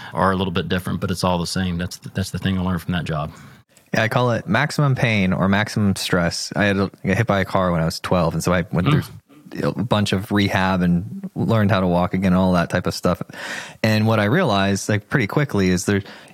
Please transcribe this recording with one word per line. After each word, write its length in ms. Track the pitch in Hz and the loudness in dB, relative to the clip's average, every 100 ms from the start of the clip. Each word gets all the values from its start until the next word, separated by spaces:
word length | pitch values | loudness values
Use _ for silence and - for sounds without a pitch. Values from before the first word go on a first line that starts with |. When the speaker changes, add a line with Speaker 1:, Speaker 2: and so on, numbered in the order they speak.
| - | -8
Speaker 1:
are 180 | - 92 | 0 2
a 60 | 95 | 2
little 160 | 95 | -2
bit 160 | 90 80 | -2 -2
different, 320 | 92 92 92 | -4 -2 -4
but 100 | 95 | -4
it's 140 | 90 | -2
all 140 | 92 90 | 0 0
the 80 | 82 | -2
same. 300 | 92 92 87 | -2 -2 -4
That's 200 | 90 - | -6 -10
the, 120 | - | -8
that's 200 | - 92 | -6 -6
the 80 | 87 | -4
thing 180 | 95 95 | -2 -2
I 60 | |
learned 200 | 90 87 | -2 -4
from 100 | - | -4
that 120 | 90 | -6
job. 280 | 78 78 78 - - - _ _ - | -4 -6 -6 -10 -20 -20 _ _ -6
Speaker 2:
Yeah, 120 | - | -2
I 40 | 113 | 0
call 220 | 123 123 | 2 0
it 160 | 110 - | 0 0
maximum 480 | 110 147 - 143 | 0 0 0 2
pain 380 | 127 123 110 92 | 2 2 2 2
or 160 | 92 95 | 2 2
maximum 480 | 98 107 113 101 92 | 2 0 0 0 0
stress. 560 | - 90 85 - - | 0 2 0 -2 -6
I 120 | - 101 | 0 2
had 100 | 98 | 2
a, 140 | 95 - | -2 -4
got 120 | 95 92 | -2 0
hit 100 | - | 2
by 140 | 98 | 0
a 40 | |
car 280 | 92 98 92 | 0 0 2
when 100 | 85 | 2
I 20 | |
was 140 | 82 - | 0 -2
twelve, 340 | - 92 82 | 0 2 2
and 120 | 82 | 0
so 80 | 90 | 0
I 120 | 90 85 | 0 0
went 160 | - 90 | 0 2
Speaker 1:
Mm. 160 | 147 | 2
Speaker 2:
through 100 | - - _ - - - | 0 -12 _ -20 -16 -6
a 100 | 73 | -4
bunch 400 | - 110 107 101 | -2 0 0 2
of 200 | 98 98 | -2 0
rehab 500 | 101 98 101 95 95 | 0 2 2 2 2
and 480 | 90 87 110 - 185 | 2 2 -2 -10 -10
learned 360 | - 90 113 101 | -4 0 2 4
how 100 | 95 | 2
to 60 | 92 | 2
walk 260 | 87 90 | 2 0
again, 220 | 95 95 | 0 2
all 180 | 90 92 | 4 4
that 160 | 90 82 | 2 2
type 180 | 92 85 | -2 -2
of 60 | |
stuff. 300 | - 90 87 - - - - - - | -2 -2 -2 -6 -12 -12 -10 -12 -4
And 240 | 113 107 110 | 0 2 2
what 120 | 110 | 2
I 60 | |
realized, 640 | 101 156 160 98 98 98 - | 2 2 2 2 2 0 0
like, 200 | 107 - | -2 0
pretty 200 | 147 107 | -2 0
quickly 420 | - 143 104 92 | 0 0 2 2
is 160 | 90 - | 2 2
there, 160 | 101 - - - | 0 -2 -16 -20